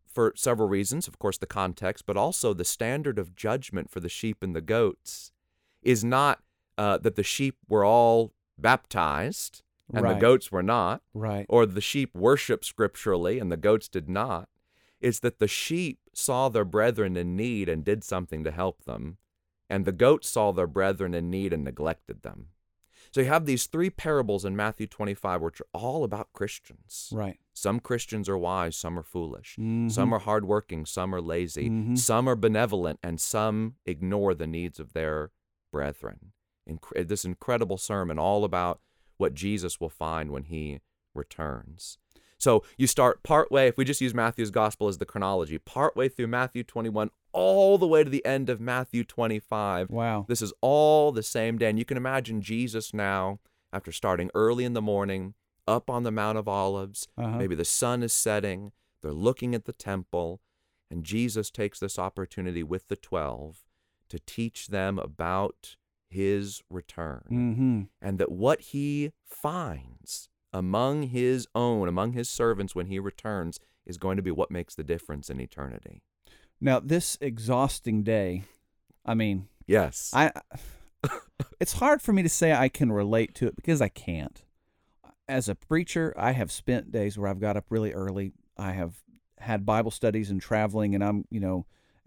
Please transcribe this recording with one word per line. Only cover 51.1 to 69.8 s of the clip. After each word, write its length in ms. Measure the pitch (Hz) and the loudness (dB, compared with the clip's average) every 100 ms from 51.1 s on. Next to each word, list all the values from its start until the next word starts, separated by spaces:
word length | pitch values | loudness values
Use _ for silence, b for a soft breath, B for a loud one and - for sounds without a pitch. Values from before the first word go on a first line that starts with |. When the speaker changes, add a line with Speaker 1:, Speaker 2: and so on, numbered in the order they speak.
Speaker 1:
the 140 | 117 | 2
same 340 | 104 120 113 113 | -2 -2 -2 2
day. 100 | 113 | 2
And 100 | 107 | 2
you 40 | |
can 120 | 117 127 | -2 -4
imagine 440 | 127 135 117 110 | -2 -2 -2 -6
Jesus 540 | 98 113 123 110 - | -4 -4 -2 -4 -6
now, 460 | 107 101 98 95 98 _ _ _ | -4 -2 0 -2 -6 _ _ _
after 180 | 95 82 | -10 -8
starting 400 | - 104 90 90 104 | -4 0 0 0 2
early 280 | 110 120 | 4 4
in 80 | 123 | 0
the 60 | 117 | -2
morning, 540 | 107 101 98 95 95 - _ _ - | 0 0 0 -4 -6 -12 _ _ 0
up 240 | 113 - | 0 0
on 140 | 120 | -4
the 80 | 120 | -2
Mount 260 | 107 104 110 | -2 -2 -2
of 80 | 104 | -2
Olives, 640 | 101 98 98 98 101 - - | -2 0 -2 -6 -10 -12 -8
Speaker 2:
Uh-huh. 180 | 117 113 | -6 -2
Speaker 1:
maybe 200 | 95 82 | -2 -2
the 80 | |
sun 400 | 87 - 123 123 | 0 0 0 0
is 80 | 117 | 0
setting, 580 | - 110 104 101 92 101 _ _ _ | 0 0 0 -2 -6 -10 _ _ _
they're 80 | 76 | -8
looking 400 | 76 110 135 123 | 0 0 0 -2
at 100 | 120 | -4
the 80 | - | -6
temple, 680 | - 101 95 90 87 85 95 _ _ _ _ _ | -12 -6 -6 -4 -4 -4 -8 _ _ _ _ _
and 100 | 85 | -10
Jesus 460 | 80 110 120 107 101 | -4 -2 -2 -2 -6
takes 300 | - 104 - | -4 -4 -4
this 180 | 98 - | -8 -4
opportunity 640 | 92 - 92 - 90 85 | -6 -6 -10 -6 -6 -4
with 240 | 78 92 - | -4 -6 -6
the 100 | 101 | -10
twelve 680 | - 90 71 58 76 87 _ _ _ _ _ | -4 -4 -4 -6 -12 -18 _ _ _ _ _
to 100 | 85 | -14
teach 480 | - - 117 - - | -12 -6 -6 -6 -6
them 280 | 101 95 98 | -4 -2 -4
about 760 | - 76 82 92 101 - - - _ _ _ | -6 -6 -4 -2 -2 -6 -20 -20 _ _ _
his 540 | 95 98 101 101 - _ | -2 0 0 -2 -12 _
return, 560 | 90 - - 80 65 - | -14 -12 -10 -8 -8 -4
Speaker 2:
Mm-hmm. 520 | 120 123 113 131 113 98 _ | -2 0 2 2 2 -4 _
Speaker 1:
and 180 | 98 95 | -6 -2
that 120 | 92 | -2
what 300 | 90 120 160 | 0 0 0
he 500 | - 139 143 147 147 _ | -2 -6 -4 -2 -4 _
finds 1040 | _ - 147 180 143 71 | _ -8 -6 -6 -6 -8